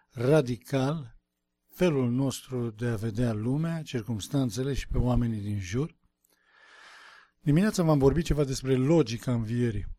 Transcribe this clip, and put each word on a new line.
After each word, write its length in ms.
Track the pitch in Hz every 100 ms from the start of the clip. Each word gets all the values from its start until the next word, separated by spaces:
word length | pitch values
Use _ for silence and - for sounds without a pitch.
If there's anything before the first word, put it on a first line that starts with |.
| _
radical 1080 | - 123 156 127 123 - 135 135 160 120 - _ _ _ _ _
felul 440 | - 180 143 127
nostru 580 | 123 135 - - 127 117
de 160 | 107 120
a 100 | 113
vedea 380 | 113 104 123
lumea, 480 | 107 110 139 165 165
circumstanțele 920 | 151 127 104 110 - 143 127 110 131
și 140 | 131 -
pe 100 | 123
oamenii 440 | 120 120 117 110
din 180 | 101 104
jur? 360 | 90 110 160 - _ _ _ _ _ _ - - - - - - _ _
Dimineața 440 | 151 147 214 208
v-am 160 | 160 151
vorbit 260 | 135 139 170
ceva 180 | 147
despre 320 | 139 135 131 131
logica 580 | 131 170 120 113 -
învierii. 540 | 120 110 120 120 104 -